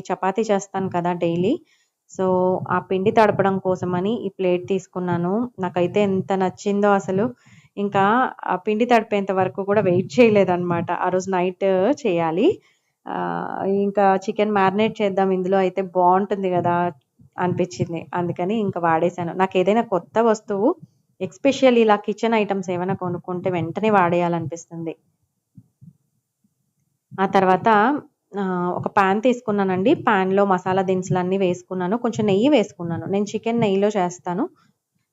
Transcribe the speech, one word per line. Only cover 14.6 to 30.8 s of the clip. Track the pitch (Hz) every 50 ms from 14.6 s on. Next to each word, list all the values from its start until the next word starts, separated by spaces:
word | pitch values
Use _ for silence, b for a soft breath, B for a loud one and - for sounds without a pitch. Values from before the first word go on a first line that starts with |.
| 190 190 185 208 220 220 220
చేద్దాం | - 214 196 185 190 190 190
ఇందులో | 190 185 185 185 196 196
అయితే | 190 185 180 196 190 180
బాగుంటుంది | 175 185 180 175 185 190 208 196 214 196 190 185
కదా | 180 175 175 175 175 175 175 175 - _ _ _ _ _ - _ - -
అనిపించింది. | 185 180 180 175 180 180 - - 180 - 170 165 - - -
అందుకని | 180 175 170 165 - 175 185 220 233
ఇంకా | 208 190 - 180
వాడేశాను. | 170 165 160 160 170 175 175 - 170 165 170
నాకు | 185 190 185 - 190
ఏదైనా | 180 185 214 233
కొత్త | 226 - 190 170 - - - 220
వస్తువు, | 233 226 214 214 - - 202 196 208 294 370 - - - _ _ _ _ _ -
especially | 190 - - - - 277 262 - 269 254 247 233
ఇలా | 226 214 208
కిచెన్ | 208 - 220 202 - 226 226 233
ఐటమ్స్ | 220 208 202 196 196 180 180
ఏమైనా | 180 175 180 190 190
కొనుక్కుంటే | - 185 175 180 170 - - 180 175 180 190
వెంటనే | 180 170 160 165 165 202 202 220
వాడేయాలనిపిస్తుంది. | 208 196 175 170 170 175 175 170 170 165 165 - 170 170 - - 170 165 165 160 151 _ _ _ _ _ _ _ _ _ _ _ _ - - _ _ _ 135 - - _ _ _ _ _ _ _ _ _ _ _ _ _ _ _ _ _ _ _ _ _ _ -
ఆ | - - 196
తర్వాత, | 190 190 196 190 185 185 180 185 226 220 202 214 254 294 262 - - _ _ _ _
ఆ, | - 196 196 185 185 180 175 180
ఒక | - - - -
పాన్ | - 208 190 185 196 220
తీసుకున్నానండి. | 214 254 240 247 - - 208 202 196 190 185 180 190 254 339 -
పాన్‌లో | - 247 214 190 185 190 190 202 202
మసాలా | 202 185 180 - 190 185 196